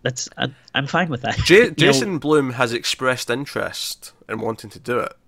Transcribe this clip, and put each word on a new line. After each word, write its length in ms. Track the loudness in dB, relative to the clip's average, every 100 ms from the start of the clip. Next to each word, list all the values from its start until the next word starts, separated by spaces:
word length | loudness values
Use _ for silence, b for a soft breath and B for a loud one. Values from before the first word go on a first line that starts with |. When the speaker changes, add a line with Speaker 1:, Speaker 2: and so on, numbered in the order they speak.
Speaker 1:
That's, 260 | -4 -6 -12 -6
uh, 120 | -6 -6 _ -4
I'm 100 | -2
fine 220 | 0 0
with 120 | -2
that. 160 | -4 -2
Speaker 2:
J-, 160 | 6 6
Speaker 1:
<laughs> 20 |
You 100 | 6
know 40 | 4
Speaker 2:
Jason 440 | 4 4 2 -2
Blum 340 | 2 2 2
has 180 | 0 0
expressed 560 | 0 -4 -2 0 -2 -2
interest 840 | -4 -4 -6 -6 -6 -10 -10 -16 _ -10
in 100 | -6
wanting 300 | -6 -6 -12
to 80 | -14
do 200 | -4 -2
it. 140 | -4 -8